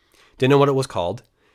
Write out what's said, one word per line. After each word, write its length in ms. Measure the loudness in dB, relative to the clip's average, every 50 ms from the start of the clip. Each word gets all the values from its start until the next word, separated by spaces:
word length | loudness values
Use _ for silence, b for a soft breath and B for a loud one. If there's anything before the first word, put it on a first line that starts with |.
| b b b b b b b b
Didn't 100 | 0 2
know 80 | 4
what 120 | 4 4 2
it 40 | 0
was 140 | -2 -4
called, 340 | -6 -6 -6 -6 -6 -6 -10 -14 _ b b b b